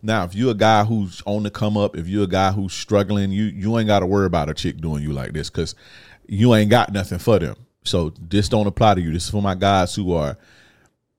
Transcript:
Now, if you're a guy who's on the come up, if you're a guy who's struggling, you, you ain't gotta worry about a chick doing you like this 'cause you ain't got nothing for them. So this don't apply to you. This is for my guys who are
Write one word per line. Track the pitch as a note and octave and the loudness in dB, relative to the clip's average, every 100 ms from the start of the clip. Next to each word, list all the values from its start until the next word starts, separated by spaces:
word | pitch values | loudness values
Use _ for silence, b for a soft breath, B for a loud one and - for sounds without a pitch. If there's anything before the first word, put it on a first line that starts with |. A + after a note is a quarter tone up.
Now, | G#2+ A2 | -4 -2
if | F2 | -2
you're | G2+ B2+ | -2 -2
a | |
guy | G#2 A2 G#2+ | 2 4 4
who's | G#2+ A2 F#2+ - G2+ | 4 0 -4 -8 -6
on | G#2 | -4
the | G#2 | -4
come | - G#2+ G#2 | -4 -2 0
up, | G2+ E2+ | -2 -4
if | E2+ | -4
you're | G#2 | -2
a | F#2+ | 0
guy | F#2+ F#2+ | 2 2
who's | G2+ G2 | 0 -4
struggling, | - - G2+ G2 G2+ G2 | -8 0 0 2 0 0
you, | G2 | -2
you | G#2+ G2 G2+ A#2 | -2 -4 -2 0
ain't | G#2+ | 2
gotta | G2+ F2+ | 2 2
worry | G2+ F#2+ | 2 2
about | E2+ D2 | 0 -2
a | |
chick | D#2 E2+ C2+ | -4 -6 -4
doing | D#2+ D2 | -6 -4
you | D2 | -4
like | C2+ B1 | -6 -6
this | D#2 - | -8 -8
'cause | - D#2+ - B B B B - | -6 -6 -8 B B B B -6
you | G2 B2 | 2 6
ain't | A2 G#2 | 6 6
got | A#2 G2+ | 4 2
nothing | G2+ F2 F2 | -2 -4 -4
for | - G2+ | 2 2
them. | D2+ - - _ | 0 -10 -20 _
So | - F2+ E2 - | -4 -2 -2 -6
this | E2 G2 - | -2 0 2
don't | A2 G2+ | 0 0
apply | - A2 | 2 2
to | F#2 | 4
you. | E2 | 0
This | E2+ | -4
is | - | -4
for | G#2+ | -2
my | G2+ | -2
guys | F#2 G2 G2 F2+ | 0 2 2 0
who | - F2+ | -2 -2
are | E2 C#2+ - b b b b b _ _ | -2 -4 -8 b b b b b _ _